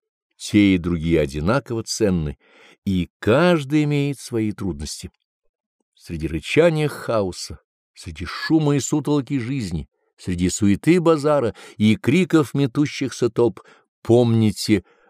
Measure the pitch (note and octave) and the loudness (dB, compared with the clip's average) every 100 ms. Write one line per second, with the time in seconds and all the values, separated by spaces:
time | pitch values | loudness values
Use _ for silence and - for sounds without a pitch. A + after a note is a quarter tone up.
0 | _ _ _ _ - G#2 G2+ F2+ F2 E2+ | _ _ _ _ 0 4 6 4 0 -2
1 | E2 E2 C#2+ D2 E2 C3+ - A2+ - - | 0 2 0 -2 -2 -2 -2 -8 -8 -2
2 | G#2 F2+ D2+ - _ _ - _ - F#2 | 0 0 -2 -8 _ _ -20 _ -4 -2
3 | E2+ _ G#2 C3+ F3+ E3 C3+ D3+ D3 D3 | -2 _ 0 2 4 2 0 0 0 0
4 | C#3+ C3+ - A#2 G#2+ - G2 D2 D2+ - | -2 -6 -6 -4 -4 -4 -6 -6 -10 -12
5 | - _ _ _ _ _ _ _ _ _ | -16 _ _ _ _ _ _ _ _ _
6 | - E2 - D#2+ - D3 E3+ D#3 D3 - | -12 -8 -6 -6 -2 2 2 2 -4 -6
7 | - A2+ F#2+ - - D#2 _ _ _ _ | -6 -2 -2 -6 -14 -16 _ _ _ _
8 | F2 D#2 F2 - - D#3 D3 C#3+ - D3+ | -16 -12 -10 -8 0 0 2 0 -2 -4
9 | C#3+ D3 B2 C#3 A2+ C#3 G2 E2 C#2+ _ | -2 -2 -2 -6 -4 -6 -6 -6 -10 _
10 | _ _ - F2+ F2+ - G2+ G2 D#3 F3+ | _ _ -8 -2 -2 2 0 2 2 2
11 | E3 D#3+ D3 D3 A2+ - - - G#2+ - | 4 2 2 0 -2 -6 -16 0 2 2
12 | - F3 E3 D#3+ C3 C#3 C#3 C#3+ D3 - | 2 2 4 2 2 -2 -2 0 -4 -4
13 | C3 - A#2+ - A#2+ - - _ _ _ | -8 -2 -2 2 0 -2 -20 _ _ _
14 | - A#2+ A#2+ A2+ G#2+ - - G2+ - _ | 2 4 4 4 2 0 0 0 0 _